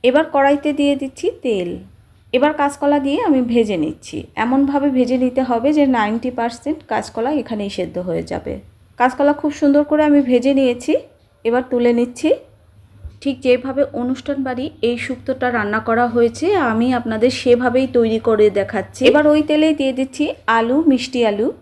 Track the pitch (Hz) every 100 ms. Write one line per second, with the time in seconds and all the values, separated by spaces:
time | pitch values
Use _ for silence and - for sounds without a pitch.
0 | 247 277 320 277 277 285 302 285 285 277
1 | 269 - 339 - 254 202 175 180 190 -
2 | _ _ _ 247 285 294 285 285 285 294
3 | 277 302 440 269 240 233 214 180 156 -
4 | - - - - 226 269 277 285 285 254
5 | 247 254 254 254 254 233 262 302 277 247
6 | 208 226 254 247 233 240 285 311 - 226
7 | 214 - 240 302 - 214 202 196 175 180
8 | 180 165 170 170 - - - _ _ -
9 | 254 262 285 294 302 294 285 285 294 302
10 | 302 285 247 247 254 277 262 240 - 523
11 | - _ _ _ 226 240 247 247 240 240
12 | 247 240 311 539 - _ _ - - -
13 | - - 277 262 262 247 269 262 269 233
14 | 247 262 - 277 262 247 294 - 233 240
15 | - 247 - 254 247 240 208 214 220 226
16 | 240 233 233 233 330 403 254 220 247 247
17 | 233 220 247 - 254 240 254 247 262 240
18 | 226 220 226 214 214 202 196 202 196 -
19 | 247 285 302 302 302 302 311 302 269 254
20 | 262 - 302 - - 226 226 277 330 262
21 | - 247 226 202 247 -